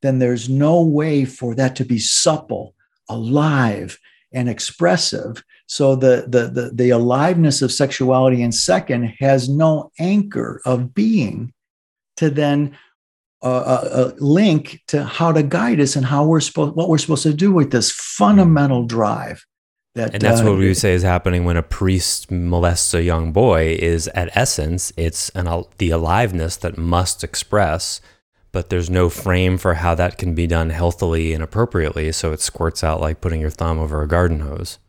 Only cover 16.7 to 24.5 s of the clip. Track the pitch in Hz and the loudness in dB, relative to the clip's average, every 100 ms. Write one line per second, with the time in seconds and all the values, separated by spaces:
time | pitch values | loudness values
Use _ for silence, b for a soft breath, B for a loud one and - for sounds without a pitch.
16.7 | 147 170 156 - 151 160 147 196 185 135 | -2 0 0 0 0 0 2 2 4 4
17.7 | 123 107 - - - 208 208 175 156 143 | 2 0 -4 -12 0 4 6 6 6 4
18.7 | 127 117 113 107 110 - - _ _ _ | 0 -2 0 -2 -2 -8 -14 _ _ _
19.7 | _ _ - 110 101 104 117 110 95 95 | _ _ -8 -6 0 2 4 4 4 2
20.7 | 92 104 90 92 90 92 90 87 85 82 | 2 2 2 2 0 0 0 0 0 -2
21.7 | - 95 95 87 - - 90 87 87 87 | -2 0 0 0 -6 -6 -4 0 2 2
22.7 | 87 - 87 85 82 80 80 123 85 80 | 0 -2 0 0 0 0 2 2 4 2
23.7 | 80 82 82 78 - 87 - 131 | 0 0 -2 -2 -6 -4 -2 -2